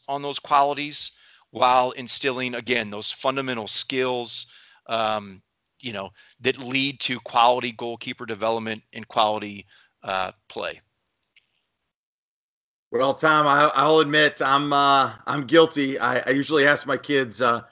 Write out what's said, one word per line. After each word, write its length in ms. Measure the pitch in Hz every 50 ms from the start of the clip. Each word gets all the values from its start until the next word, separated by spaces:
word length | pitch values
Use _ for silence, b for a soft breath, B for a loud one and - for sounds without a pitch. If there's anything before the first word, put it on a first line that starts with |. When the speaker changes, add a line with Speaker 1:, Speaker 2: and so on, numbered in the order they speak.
| _ -
Speaker 1:
on 140 | 139 143 143
those 160 | 143 139 -
qualities 760 | - - 151 143 143 143 143 139 147 147 147 - - - b b b b b b b b
while 420 | - 113 127 123 127 127 123 127 120
instilling, 640 | - 127 117 - - - 139 127 123 127 127 123
again, 360 | 120 117 117 123 120 113 104
those 220 | 101 104 107 - -
fundamental 560 | - - 135 131 139 135 131 127 117 107 98
skills, 800 | - - - - 135 131 127 127 127 123 120 117 - - - b b b b b b b b
um, 560 | - 117 113 110 110 107 107 101 101 95 95 _ _ _ _ _ _ _ _
you 120 | - 123 110
know, 180 | 98 98 98 b b b b b _
that 180 | 117 127 135 -
lead 400 | 127 120 127 135 135 139 139 -
to 220 | - - 127 117
quality 500 | - - - 127 117 120 123 123 120 123
goalkeeper 560 | 117 107 120 120 117 113 - 127 123 - 123
development 560 | 110 113 98 104 113 113 113 110 110 110 110 - _ -
and 140 | 117 110
quality, 580 | - - 120 110 107 107 107 104 104 101 101 92 b b b b b b _ -
uh, 300 | - 95 92 95 92 98 _ _ -
play. 320 | - 113 98 82 80 - _ _ _ _ _ _ _ _ _ _ _ _ _ _ _ _ _ _ _ _ _ _ _ _ _ _ _ _ _ _ _ _ _ _ _ _ _ _ _ _ _ _
Speaker 2:
Well, 240 | - 117 127 139 131
Tom, 320 | - - 156 156 151 151
I, 240 | 147 139 143 147 151 -
I'll 260 | 135 143 151 156 160
admit 400 | 156 143 147 151 151 147 143 - 151
I'm, 300 | 135 135 139 147 147 143
uh, 400 | 143 143 139 139 139 135 123 113 - -
I'm 200 | - 127 147 139
guilty. 520 | 117 147 165 160 156 - 143 139 135 135 -
I, 220 | 113 123 127 123
I 100 | - -
usually 360 | 135 139 139 139 151 151 139
ask 200 | 143 147 143 -
my 100 | 135 139
kids, 460 | 123 - - 147 139 135 117 104 110 127
uh, 200 | 120 117 117 120 -